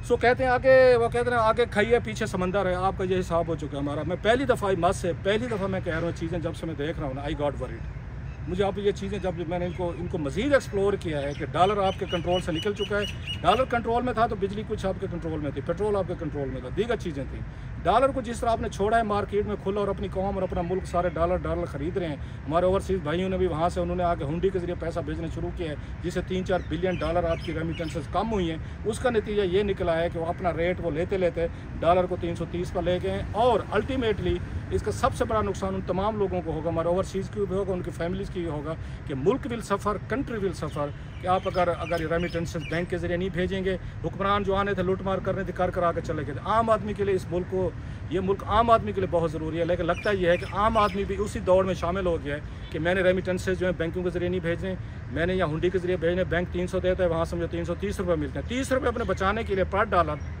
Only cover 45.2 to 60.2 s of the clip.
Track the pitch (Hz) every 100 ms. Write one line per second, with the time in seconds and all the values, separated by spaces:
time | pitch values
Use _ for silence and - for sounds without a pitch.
45.2 | 196 185 185 180 180 185 175 165 170 156
46.2 | 143 147 180 220 226 220 214 190 196 190
47.2 | - 170 175 185 180 - - - - 170
48.2 | 190 196 - 208 233 226 214 190 180 170
49.2 | 165 156 156 156 165 175 165 175 214 202
50.2 | 175 175 185 185 214 226 208 190 190 175
51.2 | 208 233 185 185 190 180 170 185 180 165
52.2 | 135 143 - - - 160 160 190 180 185
53.2 | 180 180 190 185 180 175 165 175 180 175
54.2 | 175 185 165 170 190 185 - - - 127
55.2 | 170 185 170 156 175 185 175 180 160 180
56.2 | 170 165 180 180 180 185 180 180 180 165
57.2 | 165 175 165 170 170 170 202 202 180 165
58.2 | 143 135 131 247 262 262 262 240 214 180
59.2 | 190 214 220 190 180 196 220 190 160 151